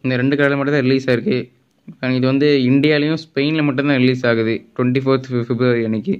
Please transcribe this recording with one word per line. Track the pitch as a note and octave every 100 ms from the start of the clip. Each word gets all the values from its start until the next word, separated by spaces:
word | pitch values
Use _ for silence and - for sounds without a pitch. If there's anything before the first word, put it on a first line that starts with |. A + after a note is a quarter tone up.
இந்த | C3 B2+
ரெண்டு | C3 C#3
கலர்ல | C#3+ C#3
மட்டும் | C#3 D3
தான் | B2+
release | C3+ B2+
ஆயிருக்கு. | B2 - B2+ - _ _ _ - - B2+ B2+
இது | B2+
வந்து | C3+ D3 C#3+ B2
இந்தியாலயும் | C#3 D3+ D3+ D3 D#3+ -
ஸ்பெயின்ல | - C#3+ D#3+ D3
மட்டும் | C3 C#3+
தான் | C3+
release | B2+ B2+ B2
ஆகுது, | A2+ A2+ A2+ - -
ட்வென்டி | B2 B2+
ஃபோர்த் | C3+ C3+ C3
ஃபெப்-, | B2 A#2
பிப்ரவரி | A#2+ B2+ A#2+ A2+
அன்னைக்கு. | A2 D3